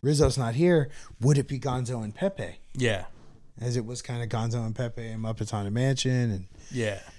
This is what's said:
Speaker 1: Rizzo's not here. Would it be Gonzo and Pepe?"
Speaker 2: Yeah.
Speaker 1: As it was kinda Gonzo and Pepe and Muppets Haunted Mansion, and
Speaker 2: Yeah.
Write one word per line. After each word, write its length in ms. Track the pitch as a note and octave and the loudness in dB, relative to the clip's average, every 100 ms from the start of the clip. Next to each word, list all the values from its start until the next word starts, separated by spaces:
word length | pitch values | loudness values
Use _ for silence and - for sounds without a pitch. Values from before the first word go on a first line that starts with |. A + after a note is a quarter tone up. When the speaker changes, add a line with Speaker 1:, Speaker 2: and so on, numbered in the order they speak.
Speaker 1:
Rizzo's 340 | C3+ D3 C#3 C3+ | 2 6 4 4
not 180 | A#2 | 0
here. 360 | A#2 F3 E3 C3+ - - - | 2 6 6 2 -4 -14 0
Would 180 | B2+ C#3+ | 4 4
it 80 | B2 | 2
be 100 | C3+ | -2
Gonzo 440 | C#3 B2+ A#2+ B2 | -2 -2 -2 -4
and 100 | G#2+ | -6
Pepe?" 420 | - G3 G3 G2 - - | -2 -2 -2 -6 -10 -10
Speaker 2:
Yeah. 300 | - C#3+ F#2+ - - - - - - | -2 0 0 -4 -12 -20 -20 -20 -8
Speaker 1:
As 180 | A#2+ B2 | -4 -2
it 80 | A2 | -4
was 160 | B2 | -8
kinda 240 | - A#2+ A#2 | -6 -4 -2
Gonzo 380 | A2+ A2+ A#2+ A2+ | -2 0 0 -2
and 80 | |
Pepe 320 | G#2+ A#2+ A#2+ A2+ | -2 -4 -6 -8
and 160 | A2 | -6
Muppets 280 | A2 A2 G#2+ | -4 -4 -2
Haunted 220 | G#2+ G2+ | -2 0
Mansion, 580 | A2+ C3 C3 C3 B2+ A#2+ | 2 2 2 2 2 2
and 160 | G2 G2 - - | 0 -4 -14 -8
Speaker 2:
Yeah. 280 | B2+ G#2+ F#2+ - | -2 -2 -2 -8